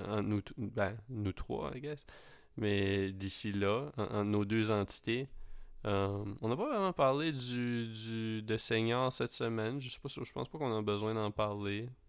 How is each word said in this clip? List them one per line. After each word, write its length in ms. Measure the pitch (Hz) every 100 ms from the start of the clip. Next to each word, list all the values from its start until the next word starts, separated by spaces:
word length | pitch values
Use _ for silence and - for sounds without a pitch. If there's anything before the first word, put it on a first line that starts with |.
entre 220 | - 107
nous 180 | 104 104
t-, 120 | - -
ben, 400 | 104 110 98 110 -
nous 220 | 117 101
trois, 400 | - - - - 127
I 40 |
guess. 260 | 147 151 - - - - - -
Mais 540 | 107 101 98 98 98
d'ici 400 | 95 98 - 107
là, 380 | 101 98 113 147 -
en, 60 |
entre 200 | 104 107 104
nos 200 | 104 101
deux 260 | 110 107
entités, 580 | 104 98 - - 120 139 - - - - - 104
euh, 400 | 101 98 101 104 104
on 80 | 110
n'a 80 | 139
pas 100 | 277
vraiment 240 | 226 190
parlé 380 | 175 135 135 165
du, 560 | 139 123 123 120 117 113
du, 540 | 110 113 113 110 110
de 160 | 110 110
Seigneur 560 | - 113 113 120 131
cette 180 | - 120
semaine. 480 | - 117 113 110 139
Je 80 | 127
sais 100 | -
pas 100 | 139
si, 100 | 143
je 100 | 123
pense 160 | - 123
pas 80 | 156
qu'on 180 | 135 110
a 40 |
besoin 320 | 107 101 107
d'en 180 | 110 107
parler. 580 | 104 104 104 101 104 120 -